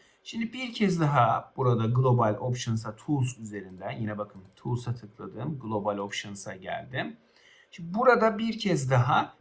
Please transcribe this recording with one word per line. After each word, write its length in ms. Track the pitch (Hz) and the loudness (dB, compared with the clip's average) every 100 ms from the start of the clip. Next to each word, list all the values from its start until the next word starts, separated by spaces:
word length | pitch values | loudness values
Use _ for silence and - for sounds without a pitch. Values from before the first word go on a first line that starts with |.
| _ _ | _ _
Şimdi 300 | - 226 226 | -10 -6 -6
bir 200 | 254 247 | -6 -6
kez 280 | 226 196 170 | 0 2 4
daha 520 | 147 139 113 - - - | 4 4 4 2 -2 0
burada 280 | 127 110 113 | 2 2 2
Global 500 | 127 131 120 110 104 | 4 4 4 4 0
Options'a 560 | 127 123 120 110 110 - | -2 -4 -2 -2 -4 -8
Tools 420 | - 143 123 113 | -2 0 0 -4
üzerinden, 520 | 107 101 92 90 101 | -10 -10 -12 -10 -8
yine 260 | 135 107 104 | -6 -4 -4
bakın 240 | 104 95 - _ | -8 -12 -20 _
Tools'a 400 | 127 120 123 117 | -6 -4 -4 -8
tıkladım. 640 | 104 - 101 110 147 135 | -10 -14 -12 -8 -6 -6
Global 380 | 110 107 101 101 | -4 -2 -2 -2
Options'a 580 | 101 - 104 101 104 95 | -4 -6 -8 -8 -10 -10
geldim. 600 | 90 - - 131 226 - _ _ _ _ _ | -8 -10 -8 -8 -8 -10 _ _ _ _ _
Şimdi 220 | - 170 | -14 -6
burada 440 | 208 247 214 220 208 | 2 6 6 4 2
bir 220 | 226 - | -4 -2
kez 320 | 196 151 131 | 0 0 4
daha 420 | 127 143 - - - | 4 4 2 0 -6